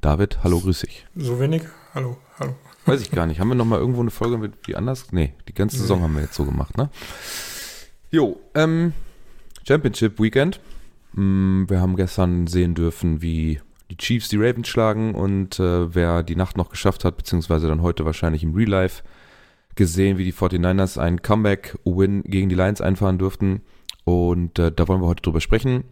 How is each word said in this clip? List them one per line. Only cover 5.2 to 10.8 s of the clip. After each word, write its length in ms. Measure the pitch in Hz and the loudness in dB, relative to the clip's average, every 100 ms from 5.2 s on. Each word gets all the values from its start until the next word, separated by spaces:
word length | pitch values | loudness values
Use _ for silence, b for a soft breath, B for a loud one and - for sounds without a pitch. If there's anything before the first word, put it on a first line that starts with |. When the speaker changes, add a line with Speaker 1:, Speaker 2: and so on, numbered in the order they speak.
| 73 - - | -2 -4 -18
Speaker 1:
die 60 | |
ganze 220 | - 101 131 | -2 -2 0
Speaker 2:
Nee. 40 | |
Speaker 1:
Saison 220 | 101 92 | 0 2
haben 120 | 82 | 2
wir 60 | 76 | 0
jetzt 140 | 73 | -4
so 100 | - | -4
gemacht, 320 | 73 69 69 - | -2 -2 -4 -4
ne? 140 | 139 B B B B B B B B B B B - | -4 B B B B B B B B B B B -2
Jo, 280 | 160 123 90 - | 2 2 -2 -6
ähm, 380 | 147 160 165 170 156 b b b b b - - | 0 2 2 0 -2 b b b b b -20 2
Championship 540 | 147 127 - 110 - | 2 2 0 -2 2
Weekend. 400 | 110 127 156 - b b | 2 4 2 -2 b b